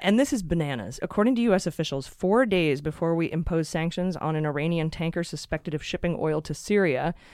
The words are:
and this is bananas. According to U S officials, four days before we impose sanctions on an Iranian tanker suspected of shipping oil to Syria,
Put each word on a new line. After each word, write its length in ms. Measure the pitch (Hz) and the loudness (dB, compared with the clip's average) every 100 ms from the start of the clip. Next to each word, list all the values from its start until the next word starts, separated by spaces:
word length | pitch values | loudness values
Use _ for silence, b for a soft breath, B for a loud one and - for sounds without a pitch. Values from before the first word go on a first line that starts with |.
and 160 | 185 214 | 4 4
this 140 | 277 | 4
is 100 | 254 | 0
bananas. 560 | 170 170 147 131 98 127 | 0 0 0 -2 -6 -6
According 340 | - - 214 247 | -2 2 2 4
to 60 | |
U 120 | 233 | 4
S 100 | 190 | 4
officials, 440 | 180 - 160 139 135 | 2 -4 -4 -4 -8
four 360 | - 185 214 | -4 2 4
days 360 | 254 185 160 143 | 4 4 4 2
before 340 | 151 151 170 | -2 -2 0
we 160 | 165 165 | 0 0
impose 380 | 160 170 165 156 | -2 0 0 0
sanctions 480 | 165 165 175 180 - | -2 -2 -2 -2 -2
on 180 | 156 | -2
an 100 | 156 | 0
Iranian 460 | 156 143 156 170 160 | 0 0 0 0 -2
tanker 320 | - 165 165 | -2 -4 -2
suspected 500 | 170 151 - 156 - | -4 -8 -6 -8 -4
of 120 | 151 | -6
shipping 320 | - 180 175 165 | -6 -4 -2 -2
oil 240 | 156 156 | -2 -2
to 100 | 151 | -4
Syria, 600 | 151 - 208 185 127 147 - b | -8 0 2 4 2 -2 -6 b